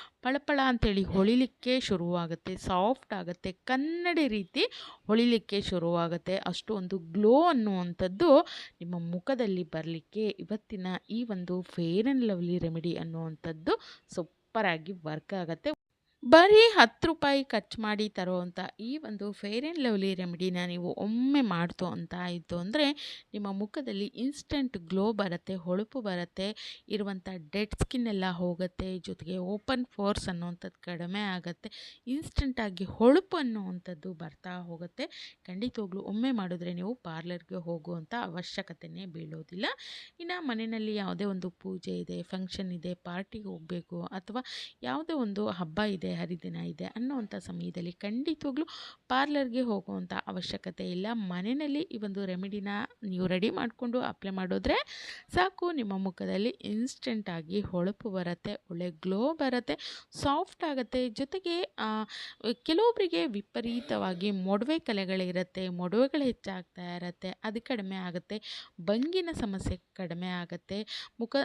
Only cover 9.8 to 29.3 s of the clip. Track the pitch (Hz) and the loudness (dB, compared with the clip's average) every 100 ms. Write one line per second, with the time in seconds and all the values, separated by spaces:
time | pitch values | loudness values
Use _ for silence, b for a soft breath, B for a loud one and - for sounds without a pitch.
9.8 | 156 165 - 208 214 - 170 214 - 202 | -4 -6 -6 -4 -2 -2 -6 -8 -6 -6
10.8 | 185 180 - 220 240 190 180 180 175 - | -4 -6 -4 -4 -4 -4 -2 -4 -4 -2
11.8 | 165 180 240 269 233 180 175 175 165 160 | 0 2 4 4 2 2 0 0 0 -2
12.8 | 170 - 165 165 160 156 170 156 165 453 | -2 -4 -4 -6 -6 -8 -8 -4 0 0
13.8 | B B B - 160 _ _ 226 196 165 | B B B -8 -8 _ _ 0 0 0
14.8 | 160 185 156 156 - 196 160 165 294 311 | -4 -8 -6 -6 -4 -4 -4 -2 -2 -4
15.8 | _ _ _ _ 247 320 381 427 466 370 | _ _ _ _ 10 12 12 12 12 10
16.8 | 233 - 339 320 285 277 269 220 - - | 8 6 0 2 4 4 2 -2 -2 -6
17.8 | 214 208 214 - 180 180 180 180 175 - | -2 0 -2 -2 -2 -2 -2 -6 -8 -8
18.8 | 220 302 262 208 202 202 202 220 302 339 | -8 -8 -8 -8 -8 -6 -4 -2 -2 0
19.8 | 247 208 190 185 180 175 185 180 180 175 | 2 4 2 0 -2 -2 0 0 -2 -2
20.8 | 175 - 208 233 262 285 233 175 175 - | -4 -2 0 2 4 6 4 2 0 0
21.8 | - 175 165 175 180 175 - 175 180 302 | -4 -2 -6 -4 -4 -4 -4 -4 0 2
22.8 | 285 294 B B B 208 202 196 208 320 | 2 2 B B B -6 -4 -4 -4 -4
23.8 | 254 196 202 - 254 285 - 294 254 190 | -4 -2 -4 -2 -4 -4 -4 -2 0 -4
24.8 | 165 185 208 214 190 170 - 190 170 180 | -2 2 2 2 0 -2 -4 -6 0 0
25.8 | 220 269 214 180 170 - 196 214 - - | -2 -4 -4 -4 -4 -4 -6 -6 -12 -14
26.8 | - 208 202 190 - 180 151 196 214 - | -6 -4 -4 -6 -8 -10 -6 -4 -2 -2
27.8 | - 254 233 196 185 175 180 170 180 - | -2 -2 0 0 0 0 -2 -2 -4 -6
28.8 | 185 185 175 185 156 | -8 -6 -8 -10 -6